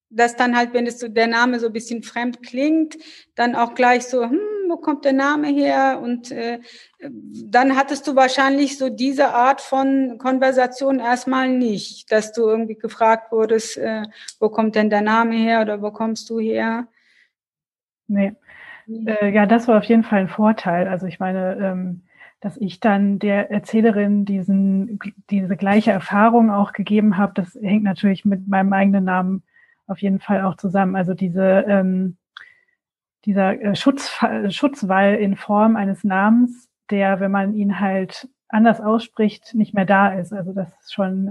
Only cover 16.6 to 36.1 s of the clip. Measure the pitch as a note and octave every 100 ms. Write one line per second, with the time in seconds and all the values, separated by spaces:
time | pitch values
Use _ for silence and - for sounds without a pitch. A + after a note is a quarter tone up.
16.6 | A3+ A3+ A#3+ _ _ _ _ _ _ _
17.6 | _ _ _ _ _ G3+ G3 G#3 _ -
18.6 | - - - A3+ A3 G#3+ G3+ G#3 G3+ A3+
19.6 | A#3 G#3+ G#3 A3+ A3 G#3 F#3+ - G#3+ A3
20.6 | F#3+ F3 F#3+ F#3 F#3 - F#3 F#3+ F#3 F#3+
21.6 | G3 F#3 F#3 F3+ - _ - _ G#3 -
22.6 | F#3+ - A3+ G3+ G3+ G3 G#3 G3+ G3+ G#3
23.6 | - A3 A3 G#3 G#3 G#3 G3+ G3 F#3 G3
24.6 | G3 G3 G3+ G#3 G3 - _ G3+ F#3 G3
25.6 | G3 G#3 G#3+ F#3+ - G3+ A3+ A#3 A3+ G3+
26.6 | G3+ - F#3+ G#3 G#3+ F#3 G3+ G3 F3 -
27.6 | G#3 G#3+ G#3 F#3 G#3 F#3+ G#3 G3 F#3+ G3
28.6 | G3 G3 G3 G3 F#3 F#3 F#3 F#3+ - _
29.6 | _ _ - F#3+ G3+ F#3+ - G3 F#3+ E3
30.6 | G3 F#3+ F#3+ F#3+ F3+ F#3 F#3 F3 F#3+ F#3+
31.6 | G3 G3+ F#3+ F#3 F#3 F3 _ - - _
32.6 | _ _ _ _ _ _ - G3 F#3+ -
33.6 | G#3 G3 - C#4 - - A#3 A3 G3+ -
34.6 | C#4+ C#4 F#3 F#3+ G3+ G#3 G3+ G3 - G#3
35.6 | A3 A3+ G3 G3 G#3